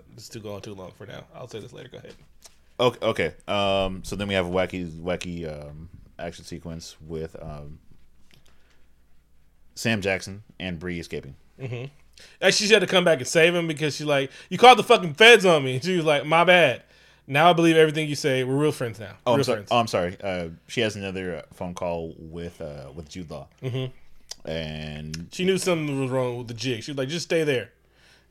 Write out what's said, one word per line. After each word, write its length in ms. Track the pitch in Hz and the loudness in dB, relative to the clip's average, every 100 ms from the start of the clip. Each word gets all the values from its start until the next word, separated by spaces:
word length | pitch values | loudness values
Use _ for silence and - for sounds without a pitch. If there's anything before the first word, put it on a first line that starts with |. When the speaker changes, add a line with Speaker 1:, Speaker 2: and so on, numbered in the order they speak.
| - 120 | -20 -20
Speaker 1:
this 80 | - | -18
is 40 | |
too 100 | 120 | -14
going 220 | 104 101 | -12 -12
too 120 | 101 | -14
long 180 | 98 92 - | -16 -16 -18
for 80 | 101 | -18
now. 180 | 71 - - | -18 -18 -18
I'll 120 | 123 | -16
say 120 | 113 | -14
this 120 | 104 | -16
later. 160 | - - | -18 -18
Go 80 | - | -18
ahead. 160 | - - - - - - _ - | -20 -20 -20 -20 -20 -20 _ 0
Speaker 2:
Okay. 260 | 123 - 110 | 0 0 -2
Okay. 280 | 110 85 - - | -2 -4 -4 -6
Um. 560 | 101 101 98 95 92 | -2 0 0 -2 -4
So 120 | - 95 | -10 -8
then 120 | 101 | -2
we 60 | |
have 120 | 98 87 | -2 0
a 40 | |
wacky, 400 | 92 90 92 87 80 | -2 -2 -4 -10 -8
wacky, 480 | 85 87 90 85 82 | -6 -6 -6 -10 -10
um, 420 | 76 73 76 85 - - - | -12 -14 -16 -18 -20 -20 -14
action 260 | 87 85 80 | -14 -14 -16
sequence 500 | 82 85 82 - - | -14 -12 -14 -14 -20
with, 340 | 78 80 80 - | -12 -10 -10 -12
um, 380 | 78 73 73 78 - - - - - - - - _ _ - _ _ - _ _ _ _ - - | -14 -14 -16 -18 -20 -20 -20 -20 -20 -20 -20 -20 _ _ -20 _ _ -20 _ _ _ _ -20 -6
Sam 260 | 117 113 | -2 0
Jackson 420 | 98 95 - 98 107 - | 0 -2 -6 -16 -18 -12
and 200 | 92 85 | -10 -8
Bree 200 | 90 87 | -8 -8
escaping. 360 | 80 78 69 69 _ - | -8 -10 -12 -18 _ -16
Speaker 1:
Mm-hmm. 260 | 131 120 131 - - - - _ | -12 -12 -12 -18 -20 -20 -20 _
Actually, 260 | 185 185 208 | 0 0 4
she 60 | |
had 80 | 214 | 4
to 60 | 180 | 4
come 180 | 180 180 | 2 4
back 140 | 156 | 2
and 80 | 123 | 2
save 280 | 170 160 175 | 4 4 4
him 120 | 165 | -2
because 280 | 147 151 147 | -4 -4 -4
she's 120 | 151 | -2
like, 240 | 143 139 - - | -2 -2 -8 -10
"You 80 | 180 | 8
called 200 | 233 240 | 10 10
the 60 | |
fucking 300 | - 226 180 | 8 4 4
feds 320 | 139 220 233 185 | 6 10 10 8
on 180 | 160 | 4
me." 120 | 131 127 | 2 -2
And 80 | |
she 120 | 170 185 | -2 0
was 100 | 156 | 2
like, 200 | 147 139 | 0 2
"My 180 | 160 | 4
bad. 400 | 170 180 151 117 - _ _ _ - | 6 6 6 2 -8 _ _ _ -4
Now 220 | 139 170 | 4 6
I 40 | |
believe 240 | 165 165 160 | 6 6 6
everything 320 | 156 151 151 | 6 4 -4
you 60 | 143 | -2
say. 280 | 151 131 | 0 0
We're 120 | 127 135 | 0 0
real 140 | 151 | 0
friends 280 | - 123 107 | 0 -6 -8
now. 140 | 98 - - | -14 -6 2
Speaker 2:
Oh, 80 | |
I'm 40 | 120 | 2
Speaker 1:
Real 60 | 127 | 2
Speaker 2:
sorry. 120 | 110 | -2
Speaker 1:
friends." 100 | 101 | 0
Speaker 2:
Oh, 60 | 120 | 0
I'm 100 | 113 | 2
sorry. 300 | 107 87 95 | 0 -2 -4
Uh, 280 | 98 90 85 82 _ | -6 -4 -6 -12 _
she 140 | - | -4
has 140 | 113 101 | -2 -2
another, 420 | 98 95 92 82 | -6 -6 -6 -8
uh, 40 | - | -12
phone 200 | - 92 | -12 -12
call 420 | 87 90 85 82 - | -8 -6 -6 -8 -12
with, 420 | 80 82 85 - | -14 -12 -12 -12
uh, 320 | 80 73 67 | -12 -12 -14
with 140 | 69 76 | -16 -16
Jude 220 | 92 85 | -14 -14
Law. 160 | 78 67 _ | -14 -16 _
Speaker 1:
Mm-hmm. 300 | 131 123 131 - - - - - - | -10 -8 -8 -12 -20 -20 -20 -16 -8
Speaker 2:
And 760 | 80 78 78 76 76 76 80 85 | -8 -6 -8 -10 -12 -12 -12 -12
Speaker 1:
She 140 | - 180 | -4 -2
knew 120 | 190 | 0
something 440 | 185 170 151 139 | 0 -2 -2 -4
was 80 | 135 | -2
wrong 260 | 131 127 120 | -2 -4 -6
with 80 | 117 | -10
the 60 | |
jig. 300 | 117 123 117 | -8 -6 -6
She 80 | 110 | -6
was 60 | 139 | -6
like, 100 | 131 | -6
"Just 160 | 165 - | -6 -2
stay 180 | 170 | 0
there." 260 | 156 127 98 _ _ _ _ _ _ | 2 0 -2 _ _ _ _ _ _